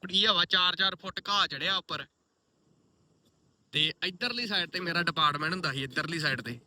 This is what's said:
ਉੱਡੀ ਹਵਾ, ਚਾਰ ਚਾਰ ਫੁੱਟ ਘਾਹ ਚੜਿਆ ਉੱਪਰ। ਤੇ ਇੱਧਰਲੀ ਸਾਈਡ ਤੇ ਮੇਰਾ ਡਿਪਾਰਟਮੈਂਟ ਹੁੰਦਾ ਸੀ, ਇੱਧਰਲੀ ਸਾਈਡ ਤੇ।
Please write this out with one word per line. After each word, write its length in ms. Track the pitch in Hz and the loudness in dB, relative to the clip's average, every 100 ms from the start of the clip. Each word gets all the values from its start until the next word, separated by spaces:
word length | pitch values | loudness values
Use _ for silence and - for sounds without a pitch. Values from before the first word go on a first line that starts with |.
ਉੱਡੀ 240 | 185 185 214 | -2 4 4
ਹਵਾ, 180 | 185 | 4
ਚਾਰ 320 | 175 190 180 180 | 4 4 4 2
ਚਾਰ 200 | 190 185 | 0 0
ਫੁੱਟ 240 | 190 - - | -6 -8 0
ਘਾਹ 180 | 202 170 | 2 2
ਚੜਿਆ 300 | 139 165 190 | 0 -2 -2
ਉੱਪਰ। 280 | - 156 139 _ _ _ _ _ _ _ _ _ _ _ _ _ _ _ _ | -4 -8 -10 _ _ _ _ _ _ _ _ _ _ _ _ _ _ _ _
ਤੇ 200 | 147 156 - 185 | 0 0 -2 -6
ਇੱਧਰਲੀ 400 | 180 240 240 240 | -4 -6 -4 -4
ਸਾਈਡ 240 | 196 175 | -4 -4
ਤੇ 100 | 180 | -4
ਮੇਰਾ 220 | 175 170 | -2 -2
ਡਿਪਾਰਟਮੈਂਟ 500 | 170 160 156 143 151 | 0 2 2 2 -2
ਹੁੰਦਾ 200 | 185 165 | -2 -4
ਸੀ, 100 | 135 | -4
ਇੱਧਰਲੀ 360 | 135 127 151 165 | -4 -4 -4 -2
ਸਾਈਡ 220 | 151 131 | -2 -2
ਤੇ। 180 | 120 117 | -4 -10